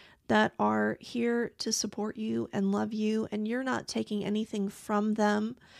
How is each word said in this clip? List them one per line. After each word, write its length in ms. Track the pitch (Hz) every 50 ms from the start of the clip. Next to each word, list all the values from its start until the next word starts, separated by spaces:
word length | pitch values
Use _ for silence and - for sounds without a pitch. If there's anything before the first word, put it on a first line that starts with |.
| - - - _ _ -
that 240 | 220 214 220 214 -
are 400 | - 208 214 214 214 214 214 220 -
here 500 | - - - 240 233 233 233 233 233 - -
to 160 | - - 220 220
support 420 | - - 208 - 208 208 214 -
you 340 | 214 220 220 226 233 226 - -
and 180 | 202 196 196
love 220 | 202 208 214 214 226
you, 340 | 214 214 214 220 220 220 -
and 160 | 214 214 214
you're 180 | 220 240 254 262
not 260 | 262 240 - - -
taking 340 | - 226 220 - 208 202 -
anything 460 | 196 208 214 220 - 226 208 196 202
from 460 | - - - - 214 208 214 214 214
them 420 | 214 208 208 208 214 214 226 - - - - -